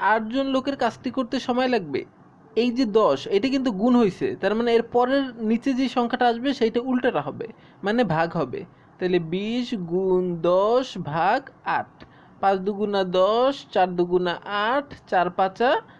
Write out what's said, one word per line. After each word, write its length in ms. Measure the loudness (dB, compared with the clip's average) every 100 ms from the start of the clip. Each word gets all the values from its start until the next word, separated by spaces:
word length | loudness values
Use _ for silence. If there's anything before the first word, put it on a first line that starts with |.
| 2
আটজন 340 | 2 0 -2 -2
লোকের 300 | -2 -2 -2
কাজটি 340 | -2 -2 -6
করতে 260 | -4 -4 -4
সময় 280 | -2 0 0
লাগবে। 320 | 0 -2 -6 -8 _ -20 -20 -6 0
এই 140 | 0
যে 140 | 0 2
দশ, 320 | 4 4 2 0
এটা 220 | 0 2
কিন্তু 220 | 0 -2
গুণ 220 | 0 4 4
হইছে, 300 | 4 2 -4 -2
তার 160 | -2
মানে 160 | 0 2
এর 120 | 2 2
পরের 300 | 0 2 2 -2 -4 0
নিচে 200 | 0 0
যে 120 | -2 0
সংখ্যাটা 380 | 0 -2 2 2
আসবে 200 | 2 -2
সেইটা 260 | 0 0 0
উল্টাটা 400 | 0 0 0 -2
হবে, 260 | -4 -8 -12 -12 -20 -8
মানে 200 | -2 0
ভাগ 240 | 2 2 0 0
হবে। 240 | -4 -6 -12 -18 -20
তাহলে 240 | -6 0 0 0
বিশ 360 | -4 -2 -4 -4 -6 -4
গুণ 300 | -2 2 2 0 0
দশ 440 | 2 2 4 2 -2 -6 -6
ভাগ 340 | 0 0 0 -4 -12
আট, 280 | -4 -4 -4 -14 -20 -20 -20 -4
পাঁচ 180 | 0 0
দুগুণা 440 | -2 -4 -2 0 0 2
দশ, 360 | 2 4 2 -2 -4
চার 180 | 0 0 0
দুগুণা 380 | 0 0 0 -4 -6 -2
আট, 220 | 0 0 -4 -14 -2
চার 220 | 0 0
পাঁচা 400 | 0 -2 0 0 0 -4 -18